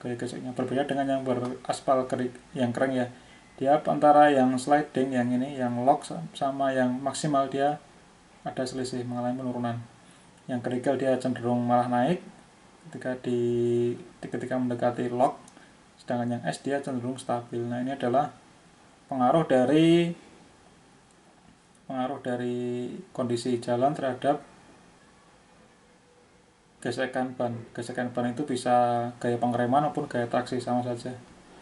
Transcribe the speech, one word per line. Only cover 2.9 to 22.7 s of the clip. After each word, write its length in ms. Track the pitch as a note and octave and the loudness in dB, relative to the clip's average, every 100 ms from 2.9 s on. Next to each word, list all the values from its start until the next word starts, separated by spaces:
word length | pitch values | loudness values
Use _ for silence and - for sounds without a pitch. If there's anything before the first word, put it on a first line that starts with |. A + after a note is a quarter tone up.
| B2+ | 0
ya. 80 | A#2+ - - - - - | -4 -6 -20 -20 -20 -4
Dia 220 | C3+ D3+ - | 2 2 2
antara 400 | D3+ D3 D3 D3 | 4 6 8 8
yang 240 | C3+ B2+ B2+ | 8 4 2
sliding, 560 | D3 D3 D3+ C3+ C3 B2+ | 2 2 2 0 0 0
yang 160 | A#2+ | 0
ini, 220 | B2 C3+ C#3 | 0 -2 -2
yang 320 | B2 A#2+ B2+ | -4 2 4
lock 160 | D3 - | 4 0
sa-, 160 | E3+ D#3+ - | -10 -10 -4
sama 400 | C#3 C3+ C3+ C3 | -4 0 0 2
yang 240 | B2+ B2+ | 2 0
maksimal 480 | C3+ - D#3 C#3 C3+ | -4 -4 0 2 2
dia 320 | C#3 C#3+ D#3 - - - - _ - | 2 0 0 -8 -20 -20 -20 _ -14
ada 200 | C#3+ - B2+ | -10 -6 -4
selisih, 400 | C3 B2 B2+ B2 | -4 -6 -6 -6
mengalami 320 | B2 B2 C3 | -4 -2 -2
penurunan. 380 | B2+ B2 A#2+ A#2 A#2 - - - - - - | -4 -4 -4 -4 -8 -18 -20 -20 -20 -18 -8
Yang 160 | B2+ A#2+ | -6 -2
kerikil 320 | B2+ C#3+ C3 | -2 0 0
dia 160 | C3+ B2+ | 2 0
cenderung 480 | C3 A#2+ A#2 B2 | 0 -2 0 0
malah 240 | A#2+ B2 B2 | 2 2 4
naik 320 | B2 C3+ F3+ - - - - - - - | 2 2 0 -4 -20 -20 -20 -20 -20 -16
ketika 300 | B2+ B2+ B2+ | -10 -8 -6
di, 160 | B2+ A#2+ A#2+ A#2+ A#2 A#2+ A#2+ B2 - - | -2 0 0 2 2 2 0 -2 -8 -16
ketika 400 | - A#2 A#2+ B2+ | -8 -6 -4 -2
mendekati 480 | B2 A#2+ B2 A#2+ B2 | -2 0 0 0 -2
lock, 320 | A#2+ C3+ - - - - - - - | 2 0 0 -14 -20 -20 -20 -20 -16
sedangkan 400 | - B2 A#2+ A#2+ | -6 -4 -2 -4
yang 60 | D#3+ | -4
es 160 | - | -6
dia 160 | C3+ C#3 C#3+ | -4 -4 -4
cenderung 320 | B2+ B2 B2+ | -6 -4 -6
stabil. 480 | - A#2+ A#2 A#2 A#2 | -4 -6 -4 -6 -4
Nah, 160 | A#2+ | -4
ini 160 | B2+ C#3 | -6 -4
adalah 320 | B2 B2+ - - - - - - - _ - | 0 2 0 -4 -20 -20 -20 -20 -20 _ -8
pengaruh 400 | C3+ B2+ E3 D#3 | 0 4 4 4
dari, 640 | C3 B2+ D3+ E3 E3+ E3+ E3+ - - - - - - - - _ _ _ _ - - _ _ - | 4 4 6 6 6 4 -2 -12 -20 -20 -20 -20 -20 -20 -20 _ _ _ _ -20 -20 _ _ -10
pengaruh 320 | C3 B2+ C3+ | -4 -4 -4
dari 720 | B2+ B2 B2 B2 B2 | -4 -4 -2 -4 -4